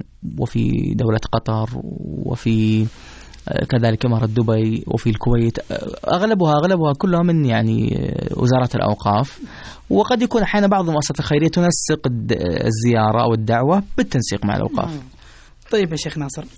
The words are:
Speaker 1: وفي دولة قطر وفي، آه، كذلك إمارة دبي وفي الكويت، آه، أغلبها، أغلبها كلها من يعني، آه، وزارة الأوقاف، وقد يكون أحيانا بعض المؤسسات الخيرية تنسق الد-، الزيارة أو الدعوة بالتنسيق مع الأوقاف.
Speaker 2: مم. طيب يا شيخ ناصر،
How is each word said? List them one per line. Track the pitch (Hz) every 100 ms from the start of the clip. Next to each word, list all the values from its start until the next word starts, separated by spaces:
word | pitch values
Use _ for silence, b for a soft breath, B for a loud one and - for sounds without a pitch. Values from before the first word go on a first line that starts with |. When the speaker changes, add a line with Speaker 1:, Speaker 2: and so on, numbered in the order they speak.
| - - - -
Speaker 1:
وفي | 113 117 113 117 -
دولة | - 110 110 -
قطر | 113 - 110 110 123 - - - 76
وفي، | - - 117 110 110 110 110 B B B B B -
آه، | -
كذلك | - 123 113 110 127
إمارة | 113 113
دبي | 113 113 110 110 113 -
وفي | 113 120
الكويت، | 107 113 120 117 -
آه، | - - - - -
أغلبها، | 175 220 208 160
أغلبها | 147 175 185 151 139
كلها | 190 170
من | 175 165
يعني، | 135 113 110 113 113 -
آه، | - - - -
وزارة | 123 127 123
الأوقاف، | 120 98 104 104 104 139 - 277 B B B -
وقد | 196 214 247
يكون | 240 233
أحيانا | 185 208 202
بعض | 196 170
المؤسسات | 151 - 143
الخيرية | - 147 160
تنسق | 175 175 165 - 156 135
الد-، | 120 110 117 87 -
الزيارة | 110 110 120 113 107 113
أو | 117
الدعوة | 110 110 117 135 190 196 -
بالتنسيق | - 131 113 101
مع | 208 -
الأوقاف. | - 294 170
Speaker 2:
مم. | 147 131 - B B B B -
طيب | 214 180
يا | 156
شيخ | 156 147
ناصر، | 139 - 139